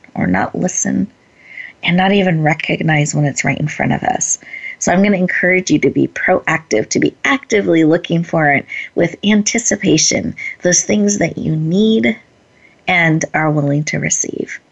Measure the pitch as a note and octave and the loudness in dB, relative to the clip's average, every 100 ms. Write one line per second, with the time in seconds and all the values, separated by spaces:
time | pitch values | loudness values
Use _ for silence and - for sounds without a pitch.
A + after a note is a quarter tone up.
0 | - - F3+ F#3 - E3+ F#3 - G3 G3 | -14 -4 0 0 -2 -2 -4 -2 -2 -2
1 | G3 - _ _ - - - - - F3 | -4 -8 _ _ -20 -18 -18 -6 0 2
2 | F#3+ G3+ F#3 D#3+ D3+ D#3+ - E3 D#3+ D#3 | 4 4 2 2 0 0 -2 -2 0 2
3 | D3 D3+ D3 - C#3+ C3+ D3 - C#3 - | 2 0 0 0 -4 -2 -4 -2 -2 0
4 | - - - - - - - - - F3+ | -2 -2 -4 -6 -8 -16 -14 -6 0 2
5 | G3+ F#3+ F3+ - F3+ F#3 F#3+ D3+ C#3 C#3 | 2 2 0 0 2 2 2 2 2 0
6 | C3+ - - F#3 - D#3+ - G#3+ G#3+ - | -2 -2 0 0 0 -4 -2 -2 0 0
7 | D3 - C3+ - - G#3+ G3 E3 D#3 E3+ | -2 -2 -4 -4 0 0 2 2 4 2
8 | - E3+ E3+ E3 D3 C#3 - - - - | 0 -4 -2 0 2 2 -2 -12 -8 -2
9 | E3+ - G3+ G#3+ G3+ - - G3+ G3 E3 | -2 0 2 2 2 -2 -2 -2 2 2
10 | - - - - - - F3+ F3+ - G#3 | 2 0 -4 -8 -12 -4 0 0 2 2
11 | G3+ G3+ E3 D#3 - D#3 D#3 F#3 A3 A3 | 2 0 -2 -2 -4 -2 0 2 4 2
12 | A3+ A3 _ _ _ _ _ _ - F3+ | 0 -2 _ _ _ _ _ _ -2 2
13 | E3 D#3+ - - D#3 D3+ C#3+ D3 D3+ D#3 | 2 2 0 -2 0 0 0 0 -2 -4
14 | C#3 - - - - - - | -4 -4 -4 -6 -8 -10 -18